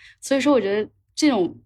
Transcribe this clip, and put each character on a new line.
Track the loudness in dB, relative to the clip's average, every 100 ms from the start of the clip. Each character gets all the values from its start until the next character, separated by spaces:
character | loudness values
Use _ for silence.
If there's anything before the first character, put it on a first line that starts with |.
| -20 _
所 | -4 0
以 |
说 | 2
我 | 2
觉 | 0
得 | -4 -6 _ _
这 | -2 0
种， | 0 -2 -6